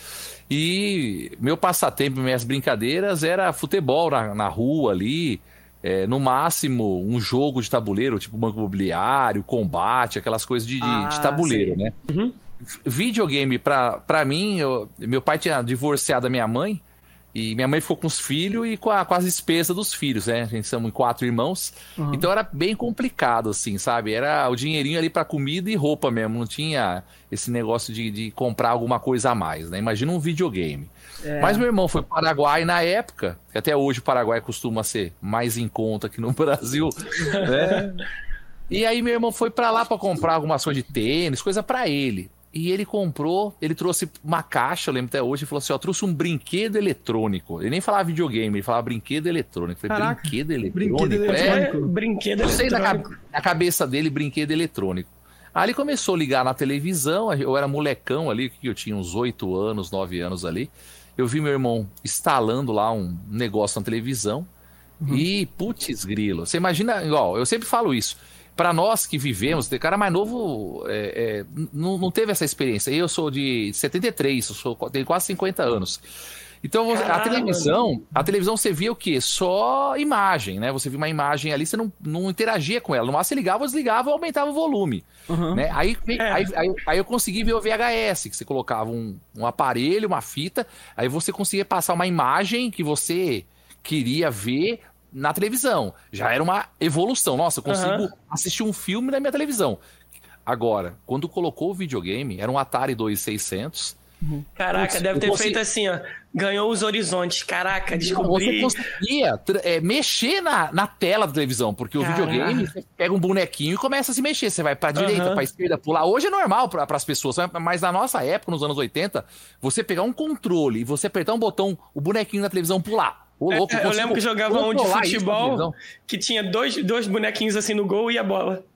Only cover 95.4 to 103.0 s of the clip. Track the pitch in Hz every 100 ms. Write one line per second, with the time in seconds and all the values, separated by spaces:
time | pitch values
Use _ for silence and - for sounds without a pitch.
95.4 | 208 247 269 190 104 - - 98 117 123
96.4 | 165 196 - - 165 151 196 254 - 131
97.4 | 165 - 131 190 185 208 311 - - 151
98.4 | 180 - 220 196 - 202 254 269 277 277
99.4 | 302 247 151 104 - - _ - - -
100.4 | - 120 117 104 87 - - 131 170 -
101.4 | 170 - 170 190 180 120 87 107 139 90
102.4 | 107 135 135 123 139 117